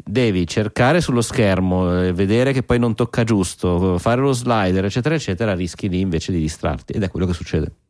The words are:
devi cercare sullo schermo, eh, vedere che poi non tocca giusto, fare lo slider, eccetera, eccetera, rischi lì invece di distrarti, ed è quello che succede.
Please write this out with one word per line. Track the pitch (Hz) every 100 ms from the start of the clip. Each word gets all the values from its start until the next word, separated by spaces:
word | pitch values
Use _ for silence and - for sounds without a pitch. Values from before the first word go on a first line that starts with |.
devi | - 107 117 92 85
cercare | 110 107 - 123 175
sullo | 151 120
schermo, | 113 127 101 92 92 92 90 90
eh, | 92
vedere | 90 98 113 131
che | 131
poi | - 123
non | 120 107
tocca | 117 -
giusto, | 113 104 90 - 90 87 95 90
fare | 113 120
lo | 139
slider, | 123 120 113 92 95 98
eccetera, | 127 147 160
eccetera, | - 90 110
rischi | 90 90 - 101
lì | 90
invece | 95 82 -
di | 87
distrarti, | 78 - 82 73 -
ed | 113
è | 95
quello | 85 90
che |
succede. | 85 80 82 73 -